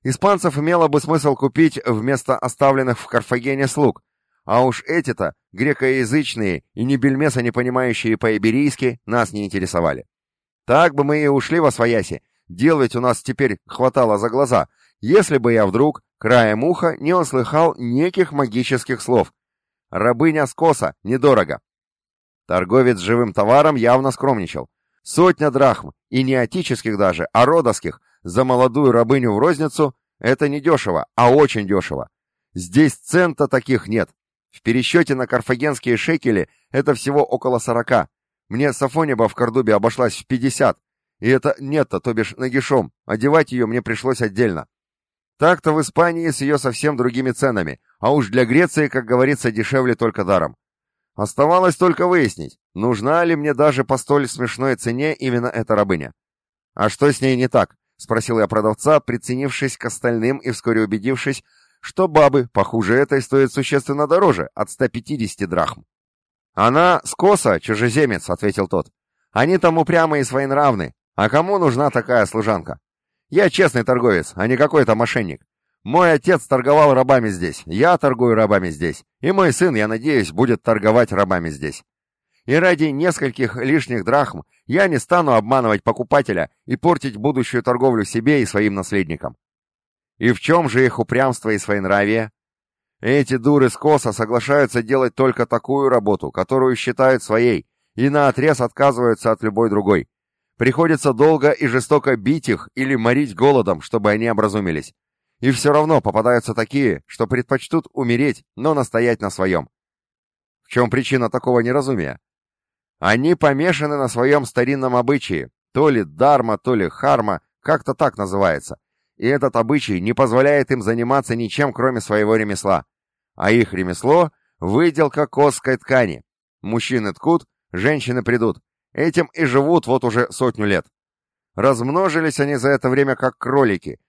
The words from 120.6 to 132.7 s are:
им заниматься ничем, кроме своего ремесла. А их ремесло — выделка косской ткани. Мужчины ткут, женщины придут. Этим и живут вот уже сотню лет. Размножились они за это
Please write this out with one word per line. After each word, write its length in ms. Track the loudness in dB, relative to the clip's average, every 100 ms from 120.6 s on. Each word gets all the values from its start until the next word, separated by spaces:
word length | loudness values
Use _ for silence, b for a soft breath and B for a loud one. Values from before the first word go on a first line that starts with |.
| 0
им 100 | -2
заниматься 540 | -2 -2 0 0 -2 -4
ничем, 380 | -4 -4 -4
кроме 260 | -2 -2 -2
своего 360 | -2 0 2 0
ремесла. 500 | 0 -4 0 -2 -2 _ _ _ _ -4
А 160 | 2
их 220 | 2 2
ремесло — 580 | -2 -4 -2 2 2 2 -4 _ _
выделка 680 | -2 0 0 0 -2 -2 -2
косской 500 | 2 2 2 -4 -4
ткани. 460 | 0 0 0 -4 _ _ _ _
Мужчины 520 | -6 -6 -2 -4 -4
ткут, 320 | -4 0 0 -2 _ _
женщины 500 | -4 -2 -2 -4 -6
придут. 380 | -2 0 0 -4 _ _ _
Этим 340 | -4 -2 0 0
и 120 | 0 0
живут 420 | 2 2 2 2
вот 160 | 0
уже 240 | 0 0 -2
сотню 340 | -2 -4 -2 -2
лет. 200 | -2 -4 _ _ _ _ _ _ -2
Размножились 840 | 0 0 -2 0 0 0 -2 -2
они 160 | -2 0
за 140 |
это 200 | 0